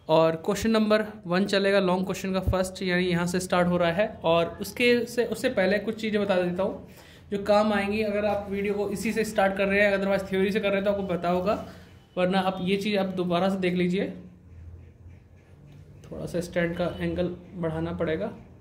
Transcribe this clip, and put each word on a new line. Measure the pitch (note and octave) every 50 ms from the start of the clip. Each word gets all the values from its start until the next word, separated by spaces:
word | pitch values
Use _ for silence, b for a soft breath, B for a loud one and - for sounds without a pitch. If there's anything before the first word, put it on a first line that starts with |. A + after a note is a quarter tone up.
| B -
और | D#3+ D#3+ E3 D#3+ D#3+
क्वेश्चन | E3 E3 - G3+ F#3+ - A3+
नंबर | A3+ A3 A3 G#3+ G#3+ G#3+ G#3+ G#3+ - - -
वन | E3+ F3 F#3 G3+
चलेगा, | G3+ G#3 G3 G3 G3 G3 G3+
लॉन्ग | G3 F3+ F3+ F#3+ F#3
क्वेश्चन | F#3+ F#3 F#3 - F#3+ F#3+
का | F#3+
फर्स्ट, | F#3 - - F#3 F#3+ F#3+ F#3+ -
यानी | G3 F#3 F3+ F3+ F3+
यहाँ | F3+ E3+ E3+ F3 F3
से | F3+ F#3
स्टार्ट | F3+ - - F3+ F3+ F3
हो | F3+ F3
रहा | F3 E3+
है। | E3 F3+ G#3+ A3 - - -
और | E3+ E3 E3+ E3+ E3 - -
उसके | G#3 - - - B3 A#3+ A#3+ A#3+ A3+
से, | A3 - - A#3
उससे | G#3+ A3 - - B3+
पहले | B3+ G3+ F#3 F#3 G3 G#3
कुछ | G3+ A3+ G#3+
चीज़ें | - - A3 G3+ G#3
बता | G3+ G3+ F#3+
देता | F3+ F3+ F3+ F3 F3+ F#3+
हूँ | G#3+ C#4+ - - B B B B B B B B B
जो | G#3 G3+ G3
काम | G3+ G#3 G#3 G#3+ A3 G#3
आएंगी | G3+ G3 G3 G#3 G#3+
अगर | A3 G#3 G3+ G#3 G#3
आप | G#3 G3+ G3+ G3 G3
वीडियो | G3 G3+ G3+ G#3 G3+
को | G#3 G#3 G3
इसी | G3+ F3+ - A3+ G#3+
से | A3 G#3+
स्टार्ट | G#3+ - - G3 G3 F#3+ G3
कर | G3+ G3
रहे | G3 G3+
हैं, | G#3 G3+ G3 G3
otherwise | G3 G3 G3 F#3+ F#3+ -
थ्योरी | F#3+ F#3+ F#3+ G#3
से | F#3+ -
कर | G3 G3+
रहे | G3
हैं | G3 G3
तो | G#3
आपको | G3+ G3+ G3 F3+
पता | F3 E3+ F3 F3
होगा, | F3+ F3+ F3+ G3 A3+ - - B B B B B B B B - - F3+
वरना | F3+ F3+ F#3+ F#3+
आप | F3+ F#3 F#3 F#3
ये | F#3+ F3+ G3 G3
चीज़ | G3 G#3+ G#3 G3
आप | F#3+ F#3+ F#3
दोबारा | F#3 F3+ F3+ F3 E3+ F#3 G3
से | F#3+ F#3+
देख | F#3 F3+ F3+
लीजिए। | F3+ F3+ F3+ F3+ G3 A#3+ - - - - - - - - - - - - - - - - - - - - - - - - - - - - - - - - - - - - - - - -
थोड़ा | - E3 D#3 D#3
सा | D#3 - F3
स्टैंड | E3+ - - F3 E3+ E3+ E3+ E3+
का | F3 E3 - -
एंगल | F3 E3+ E3 E3+ F3 F3 F3+ - - - -
बढ़ाना | F3+ E3+ D#3+ D#3 D#3+ E3 E3+ F3
पड़ेगा, | F3 F3 D#3 D#3+ E3 G3+ A3+ - - - - - -